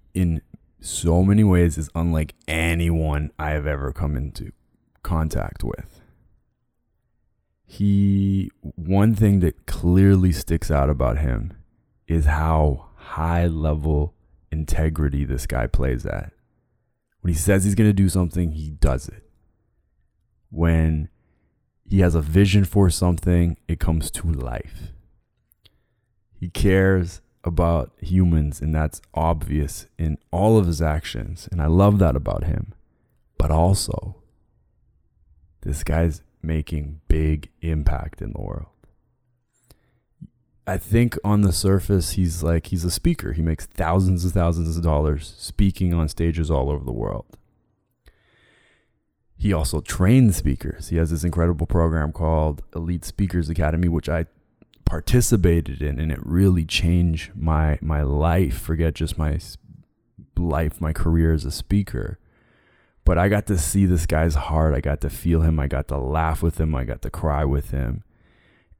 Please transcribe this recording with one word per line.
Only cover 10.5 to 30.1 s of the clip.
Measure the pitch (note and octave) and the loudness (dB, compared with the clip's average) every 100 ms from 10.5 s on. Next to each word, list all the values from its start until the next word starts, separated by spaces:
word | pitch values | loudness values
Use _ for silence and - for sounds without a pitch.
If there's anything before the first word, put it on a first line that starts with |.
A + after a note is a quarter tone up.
| E2 - | -2 0
out | C#2+ C#2 | 2 2
about | C#2 B1+ A#1+ | 2 0 0
him | C#2 A#1 - - - _ _ _ - | 0 -2 -6 -12 -20 _ _ _ -4
is | E2 D2+ | 0 2
how | D2+ D#2 D#2+ D2+ C2 - - | 2 2 2 2 0 -6 -20
high | - - D#2+ E2+ E2+ | -12 -6 -2 0 0
level | D#2+ D#2 D2+ D2+ D2 D2+ - _ _ - | 0 -2 -2 0 0 -2 -6 _ _ -10
integrity | D#2+ D2+ - D#2 D2+ D2+ C#2 | -6 -2 0 0 0 -2 -2
this | C2+ C2 - | -4 -4 -4
guy | B1 A#1 | -4 0
plays | - C2 B1 - | 0 0 -2 -4
at. | G1+ - - _ _ _ _ _ _ _ _ | -8 -10 -16 _ _ _ _ _ _ _ _
When | F2+ | -2
he | D#2 | 0
says | F2 G2 | 2 2
he's | G2 | 2
gonna | G2 G#2+ | 4 4
do | G2 F#2+ | 4 2
something, | F2+ F2+ F2 F2 | 2 -2 -2 -4
he | D#2 D2+ | -4 -8
does | D2 C#2+ C2 - | 0 0 0 -6
it. | - - _ _ _ _ _ _ _ _ _ _ _ _ | -18 -20 _ _ _ _ _ _ _ _ _ _ _ _
When | - E2 E2 D#2+ D#2 D#2+ _ _ _ _ _ _ _ | 0 2 4 2 0 -4 _ _ _ _ _ _ _
he | - G2 | -2 2
has | F2+ | 4
a | D#2+ | 2
vision | D2+ E2 G2+ G2+ | 2 4 4 4
for | F#2+ G2+ F#2+ | 2 2 2
something, | - F2+ E2+ F2+ F2 E2+ D2 - | 2 0 0 2 2 2 -2 -6
it | E2 | -2
comes | - D#2+ D2 | 0 0 -4
to | - E2 | -6 -4
life. | C#2+ B1 A#1 - - - - _ _ _ _ _ _ _ _ _ _ _ _ _ - | -4 -6 -10 -12 -16 -16 -18 _ _ _ _ _ _ _ _ _ _ _ _ _ -12
He | F#2 | -8
cares | - G2+ F#2+ F#2+ F#2+ F2 - _ _ | 0 2 4 4 2 0 -6 _ _
about | - E2 E2+ E2+ B1 - | -4 0 2 2 -2 -8
humans, | E2 F#2 F2+ D#2+ D2 C#2+ | -2 2 4 4 0 -4
and | D2 | -4
that's | D#2 D2+ - _ | -2 -2 -6 _
obvious | D#2 E2 D#2+ D2 D2 C#2+ - - - | -4 -2 -2 -2 -4 -4 -8 -14 -6
in | D#2+ | -4